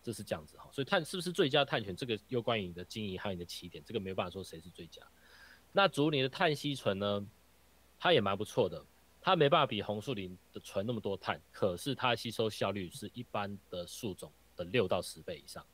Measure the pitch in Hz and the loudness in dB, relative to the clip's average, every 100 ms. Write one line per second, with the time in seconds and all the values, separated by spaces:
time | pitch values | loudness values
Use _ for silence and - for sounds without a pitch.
0 | - 107 104 92 76 - - - 135 196 | -8 -8 -6 -6 -6 -20 -12 -6 0 0
1 | 156 190 175 175 151 143 135 143 101 90 | 0 -4 -4 2 4 6 4 0 -2 -6
2 | 123 107 - 123 110 113 92 85 90 113 | -4 -4 -2 -2 0 0 -2 -8 -10 -6
3 | 104 92 104 90 87 - 90 82 - 110 | -6 -4 -4 -6 -8 -10 -12 -14 -6 -6
4 | 95 95 92 95 92 82 87 - 85 - | -4 -4 -4 -6 -10 -14 -16 -16 -16 -18
5 | - _ - - - - _ 196 196 - | -20 _ -20 -20 -20 -20 _ 4 4 4
6 | 151 147 131 - 180 147 147 135 110 98 | 4 4 0 2 2 2 -2 0 0 2
7 | 101 101 101 - _ _ _ _ _ _ | 2 0 -2 -14 _ _ _ _ _ _
8 | 175 156 98 101 107 - 95 82 - _ | 4 6 4 0 -2 2 2 0 -14 _
9 | _ _ - 185 143 165 139 104 98 104 | _ _ 2 6 6 6 4 0 -2 -4
10 | 120 107 92 90 _ 104 - 101 107 117 | -2 -6 -6 -10 _ -16 -4 -2 -2 -2
11 | 101 98 - 90 _ - 101 101 143 123 | -2 -4 -4 -4 _ 0 0 0 -4 0
12 | 127 117 117 - 113 - 107 98 87 - | 2 2 -2 0 0 2 0 0 -6 -8
13 | 104 - 120 110 101 101 _ - - - | -10 -10 -6 -4 -4 -6 _ -8 -8 -6
14 | 113 87 - _ _ - 87 120 95 92 | -6 -6 -12 _ _ -10 0 2 4 2
15 | - 80 - 82 - - - | -2 -10 -10 -10 -12 -16 -16